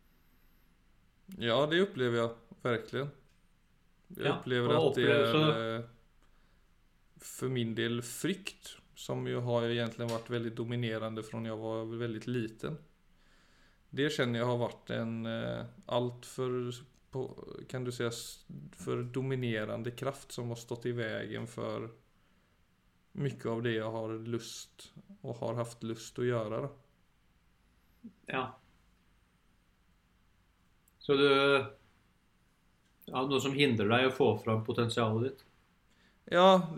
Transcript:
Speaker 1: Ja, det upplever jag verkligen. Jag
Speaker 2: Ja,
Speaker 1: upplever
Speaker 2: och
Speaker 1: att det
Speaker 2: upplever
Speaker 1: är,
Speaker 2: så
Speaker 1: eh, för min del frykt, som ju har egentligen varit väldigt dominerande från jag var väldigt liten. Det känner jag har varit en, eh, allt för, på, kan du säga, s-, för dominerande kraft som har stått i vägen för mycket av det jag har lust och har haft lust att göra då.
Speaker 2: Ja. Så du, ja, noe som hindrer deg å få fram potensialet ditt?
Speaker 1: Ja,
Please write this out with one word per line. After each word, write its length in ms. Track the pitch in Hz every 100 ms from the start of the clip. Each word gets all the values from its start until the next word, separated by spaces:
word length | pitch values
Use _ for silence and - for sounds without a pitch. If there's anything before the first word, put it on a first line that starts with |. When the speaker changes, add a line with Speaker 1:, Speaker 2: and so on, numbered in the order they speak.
| _ _ _ _ _ _ _ _ _ _ _ _ - -
Speaker 1:
Ja, 280 | 117 117 151
det 100 | 165
upplever 380 | 196 131 123 117
jag 120 | 117 117 - -
verkligen. 460 | 127 113 - 120 143 - _ _ _ _ _ _ _ _ - -
Jag 100 | 143
Speaker 2:
Ja, 120 | -
Speaker 1:
upplever 360 | 127 123 123 147
Speaker 2:
och 120 | 156
Speaker 1:
att 60 |
det 80 | 131
Speaker 2:
upplever 220 | 120 117
Speaker 1:
är, 80 | 113
Speaker 2:
så 280 | 151 156 113 113 113
Speaker 1:
eh, 40 | 117 - _ _ _ _ _ _ _ _ _ _ _ -
för 320 | - - 131
min 260 | 127 117
del 280 | 110 117 120
frykt, 720 | 120 - 151 185 - - - - -
som 320 | - - 127 127
ju 100 | 127
har 260 | 123 120 117
egentligen 420 | 117 117 113 117
varit 200 | 113 113
väldigt 260 | 120 113 117
dominerande 680 | 117 120 120 110 110 110
från 220 | 107 117
jag 120 | 113 110
var 280 | 110 113
väldigt 420 | 113 117 120 110 117
liten. 520 | 123 110 - - 156 - _ _ _ _ _ _ _ _ _ _
Det 220 | 127 147
känner 260 | 151 127 117
jag 80 | 120
har 120 | 123
varit 320 | 113 - -
en, 360 | 117 113 113 113
eh, 380 | 113 117 117 117 - -
allt 400 | 123 123 120 -
för, 460 | - 127 123 123 120 - _ _
på, 340 | 135 - - - - -
kan 160 | 127
du 80 | 123
säga, 160 | 120 120
s-, 380 | - - - - - - -
för 260 | - 123
dominerande 880 | 123 131 131 131 123 110 107 110 117
kraft 420 | 117 131 135 -
som 160 | - 120
har 80 | 117
stått 300 | - 120 123
i 60 |
vägen 540 | 120 110 107 107 113 117
för 440 | 117 113 110 113 - _ _ _ _ _ _ _ _ _ _ _
mycket 340 | - 143 120 123
av 160 | 113
det 100 | 117
jag 180 | 110 110
har 180 | 113 110 110
lust 760 | 113 117 - - - - - - - 202
och 160 | 139 117
har 180 | 117
haft 280 | 117 120 -
lust 360 | 113 110 - -
att 60 |
göra 360 | 123 120 107 113
då. 100 | 139 - _ _ _ _ _ _ _ _ _ _ _ _ 226 _ -
Speaker 2:
Ja. 320 | 131 - - _ _ _ _ _ _ _ _ _ _ _ _ _ _ _ _ _ _ _ _ _ _ _ _
Så 140 | -
du, 140 | 139 143 139 139 139 117 - _ _ _ _ _ _ _ _ _ _ _ _
ja, 180 | - 135 135
noe 140 | 135
som 120 | 135 139
hindrer 340 | 143 110 104
deg 180 | 120 131
å 60 |
få 140 | 127 127 104
fram 200 | - 110
potensialet 640 | 113 120 117 120 110 110 127
ditt? 140 | - - _ _ _ _ _ _ _ -
Speaker 1:
Ja, 380 | 170 185 185 165